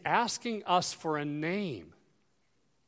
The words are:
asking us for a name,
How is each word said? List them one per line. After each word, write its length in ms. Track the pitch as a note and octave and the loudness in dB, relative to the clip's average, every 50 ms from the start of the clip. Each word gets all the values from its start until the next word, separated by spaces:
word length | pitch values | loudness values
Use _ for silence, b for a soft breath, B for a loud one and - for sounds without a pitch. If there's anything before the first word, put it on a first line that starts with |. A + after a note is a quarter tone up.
| - | -2
asking 580 | D3 D#3+ G#3 A#3+ G#3+ - - - A#3+ A3+ G#3 - | 2 4 4 4 2 -2 -4 -4 -4 -4 -4 0
us 280 | - F3 F3+ E3 - - | 4 4 4 4 2 -4
for 240 | - - D#3+ D3+ D3+ | -4 -2 -2 0 0
a 80 | D3 | 0
name, 720 | D3+ D3 D3+ D3+ E3 F3+ G#3 G#3 F3+ C3 F#2+ D#2+ D#2 - - _ _ _ _ _ _ _ _ _ _ _ _ _ _ _ _ _ | -2 -2 -2 -2 -2 -2 -2 -2 -4 -6 -8 -10 -14 -20 -20 _ _ _ _ _ _ _ _ _ _ _ _ _ _ _ _ _